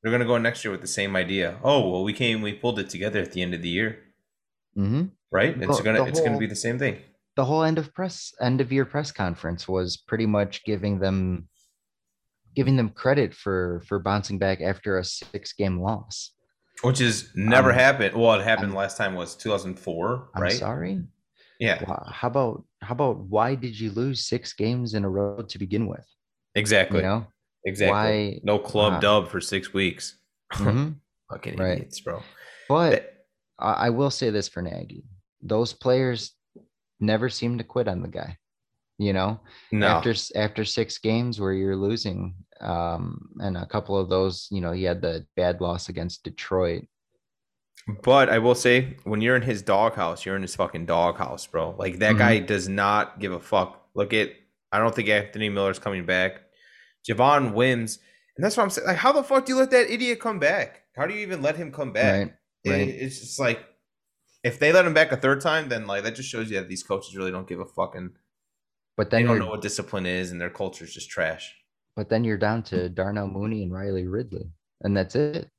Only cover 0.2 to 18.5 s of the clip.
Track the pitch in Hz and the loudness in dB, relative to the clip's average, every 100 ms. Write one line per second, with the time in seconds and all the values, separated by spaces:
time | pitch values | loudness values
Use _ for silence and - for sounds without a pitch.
0.2 | 117 120 113 117 110 95 92 - 98 98 | 2 2 0 -4 -8 -8 -8 -4 -2 -2
1.2 | 87 98 85 87 123 139 98 90 98 104 | -2 -2 -2 -2 2 4 4 0 -2 0
2.2 | 120 110 107 101 120 107 95 87 101 107 | 0 0 -4 -4 -4 -2 -6 -6 -4 -2
3.2 | 87 90 90 87 87 87 110 110 _ _ | -4 -4 -4 -4 -4 -2 -2 -6 _ _
4.2 | _ _ _ _ _ - 101 127 185 _ | _ _ _ _ _ -2 0 0 -2 _
5.2 | _ 95 127 156 95 143 110 110 131 156 | _ 0 2 0 0 0 2 2 2 2
6.2 | 156 110 107 107 120 127 135 - - _ | 0 0 -2 -4 -4 -2 -2 -4 -14 _
7.2 | _ - 131 156 160 160 143 - 185 - | _ -2 0 2 2 0 -4 -8 -8 -8
8.2 | - - 123 131 123 135 131 143 143 - | -16 -2 0 2 2 0 0 -2 -6 -4
9.2 | 92 85 82 87 - 92 90 - _ 113 | -4 -2 -6 -6 -2 -2 -2 -6 _ -2
10.2 | 110 104 101 - - 104 101 98 95 95 | 2 2 0 -4 -4 -2 -2 0 0 0
11.2 | 92 90 85 _ _ _ _ _ _ _ | 0 -2 -8 _ _ _ _ _ _ _
12.2 | _ _ _ - 131 131 113 - 131 139 | _ _ _ -2 2 2 2 0 2 4
13.2 | 104 - 101 92 90 87 - 101 90 101 | 2 -2 -2 -2 -2 -4 -4 -2 0 0
14.2 | 98 98 95 95 85 95 107 95 90 - | 0 0 0 0 -2 -4 -2 -2 -2 -10
15.2 | - 101 - - 98 90 92 110 - - | -10 -12 -12 -4 -2 0 -2 -4 -8 -14
16.2 | - _ _ _ _ - 123 131 123 104 | -16 _ _ _ _ -2 0 2 2 0
17.2 | - - 107 123 131 123 131 135 101 117 | -6 -2 6 6 8 8 6 6 0 4
18.2 | 117 107 104 | 6 6 4